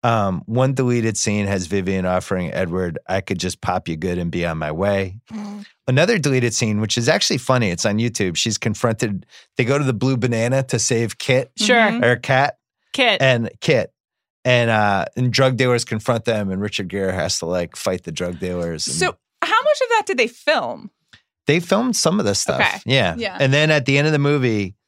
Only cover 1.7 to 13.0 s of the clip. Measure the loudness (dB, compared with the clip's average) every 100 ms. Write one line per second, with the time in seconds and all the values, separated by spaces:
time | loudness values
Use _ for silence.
1.7 | -2 0 -2 0 -2 0 -4 -4 -4 -4
2.7 | -2 -4 -6 -4 -4 -2 -4 -4 -6 -4
3.7 | -4 -4 -6 -4 -2 -2 -2 -4 -4 -6
4.7 | -2 0 0 -2 -8 _ -14 -12 -14 -18
5.7 | _ 0 2 4 2 2 2 0 0 -2
6.7 | 0 0 0 2 2 2 -2 2 2 2
7.7 | 0 0 0 -2 0 -2 0 -2 -2 -4
8.7 | 0 0 0 -2 -2 -8 -20 _ -2 0
9.7 | 2 0 0 0 0 0 0 0 0 0
10.7 | -2 0 0 -2 -4 0 0 0 -4 2
11.7 | 4 4 4 2 2 2 2 2 -2 _
12.7 | _ _ 0